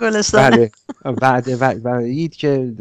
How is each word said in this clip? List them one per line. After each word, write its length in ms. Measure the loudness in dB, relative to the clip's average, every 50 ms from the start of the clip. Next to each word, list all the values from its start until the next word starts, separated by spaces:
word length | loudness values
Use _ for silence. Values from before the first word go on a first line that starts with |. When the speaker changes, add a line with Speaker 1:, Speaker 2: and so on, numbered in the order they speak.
Speaker 1:
گلستان. 500 | 0 -2 0 0 0 2 2 4 4 6
Speaker 2:
بله. 200 | 6 4 4 2 -2 _ _ -16 -16 _ -8 -6 -4 0 2
وعده، 340 | 2 2 2 0 -2 -2
وع-، 240 | 0 0 0 0 -2 -4
وعید 500 | -4 -4 -2 -2 -4 -4 -4 -4 -6 -6
که 380 | -4 -2 -2 0 0 -2 -4 -6 -8